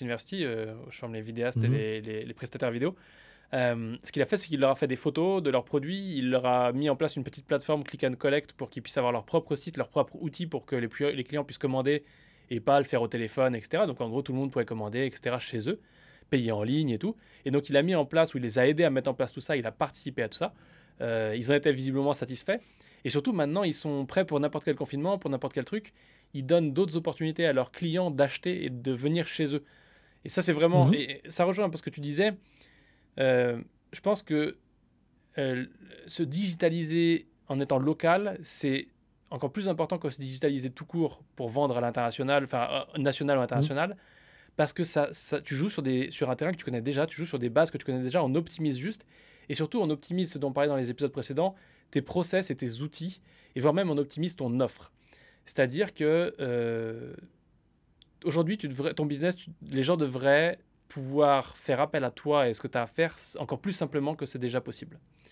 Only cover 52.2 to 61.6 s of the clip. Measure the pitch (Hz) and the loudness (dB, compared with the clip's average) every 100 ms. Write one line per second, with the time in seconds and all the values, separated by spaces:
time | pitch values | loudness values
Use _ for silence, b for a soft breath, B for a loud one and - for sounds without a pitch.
52.2 | 170 185 190 127 123 113 151 - 165 - | 0 0 0 -4 -4 -6 -8 -8 -10 -10
53.2 | b b b 131 143 165 190 147 143 147 | b b b 0 2 4 2 0 -2 -2
54.2 | 170 175 127 120 123 - - _ b b | -6 -4 -2 0 0 -2 -16 _ b b
55.2 | b b - - 131 139 202 - 151 165 | b b -8 2 2 2 -2 0 2 4
56.2 | 175 - 131 120 117 113 113 113 123 - | 2 -2 -2 -2 -2 -2 -6 -8 -12 -16
57.2 | 180 _ _ _ _ _ _ _ - _ | -20 _ _ _ _ _ _ _ -20 _
58.2 | 175 156 165 214 147 131 147 147 151 143 | -2 0 0 -2 -4 -4 -4 -2 -2 0
59.2 | 170 180 - - 147 135 131 175 147 127 | -2 -2 -8 -18 -4 0 2 2 2 2
60.2 | 135 143 165 185 _ _ _ - 131 139 | 4 6 4 0 _ _ _ -10 -4 4
61.2 | 147 139 - - | 6 6 2 -8